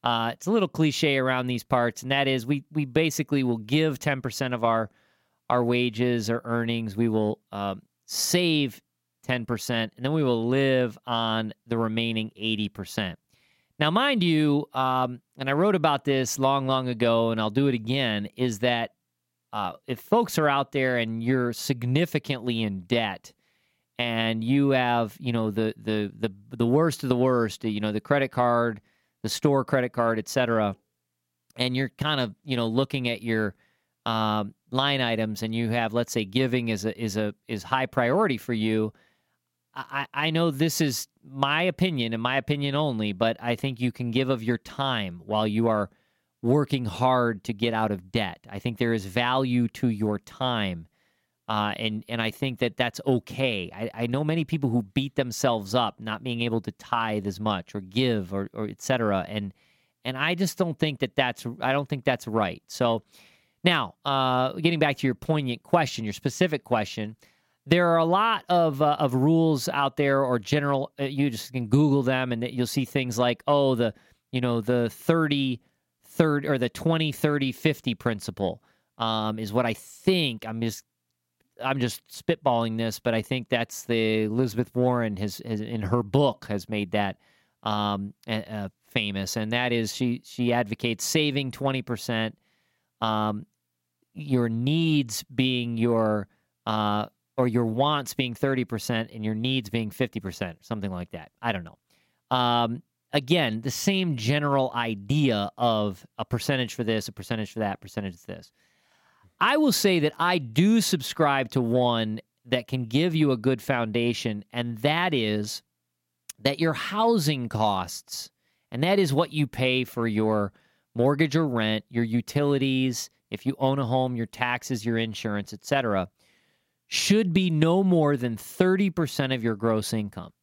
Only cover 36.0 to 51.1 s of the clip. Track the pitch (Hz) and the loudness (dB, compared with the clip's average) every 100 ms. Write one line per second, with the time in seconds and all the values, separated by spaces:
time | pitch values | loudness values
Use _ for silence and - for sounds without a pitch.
36 | 120 120 101 110 131 127 117 107 107 - | -2 -2 -2 0 0 0 -2 -2 -4 -4
37 | 113 101 104 - - 107 - 131 131 - | -4 -2 -4 -6 -8 -8 -2 -2 0 0
38 | 120 160 214 120 - 117 110 110 107 _ | 2 2 0 -2 -2 0 2 2 0 _
39 | _ _ _ _ _ _ _ 135 131 139 | _ _ _ _ _ _ _ -14 -8 -6
40 | 139 135 156 160 170 139 160 - 156 120 | -6 -2 0 2 0 2 0 2 0 0
41 | - _ - 135 139 151 180 - 185 147 | -8 _ -16 -2 0 2 0 0 0 0
42 | 113 113 120 135 - 147 143 143 151 117 | -2 -2 0 -2 -2 -2 0 0 0 0
43 | 107 92 113 113 120 117 139 120 123 - | -2 0 0 0 -4 -4 -4 -2 -4 -2
44 | 120 117 131 127 110 117 - - 139 120 | -2 0 0 0 0 -2 -4 -4 -2 -2
45 | 95 87 92 107 110 107 113 107 101 _ | -4 -8 -2 0 2 2 2 2 -2 _
46 | _ _ _ _ 117 143 143 139 117 87 | _ _ _ _ 2 2 2 -2 -2 0
47 | 127 127 120 104 - 104 117 110 110 101 | 2 4 2 -2 -6 -2 -2 0 -2 -2
48 | 92 117 98 82 - 98 123 110 120 113 | -4 -4 -4 -8 -14 -6 -6 0 0 0
49 | 98 92 120 131 135 123 117 - 123 107 | -2 -2 0 0 2 2 0 0 -2 0
50 | 107 104 - - 127 120 101 85 82 _ | 0 -2 -6 -6 -2 0 -2 -4 -10 _
51 | _ | _